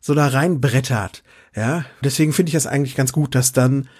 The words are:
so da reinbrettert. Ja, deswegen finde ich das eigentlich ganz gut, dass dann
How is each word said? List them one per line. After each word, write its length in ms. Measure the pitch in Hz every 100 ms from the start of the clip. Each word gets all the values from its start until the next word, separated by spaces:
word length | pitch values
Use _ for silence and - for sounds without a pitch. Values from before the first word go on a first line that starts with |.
so 140 | -
da 140 | 147 143
reinbrettert. 920 | 131 170 156 135 127 127 120 95 - - - _
Ja, 300 | - 113 165 139 -
deswegen 300 | 135 131 156
finde 160 | 147 170
ich 60 |
das 120 | 151 -
eigentlich 280 | 135 135
ganz 180 | 139 127
gut, 220 | 151 143
dass 180 | 127 123
dann 360 | - 127 135 135 -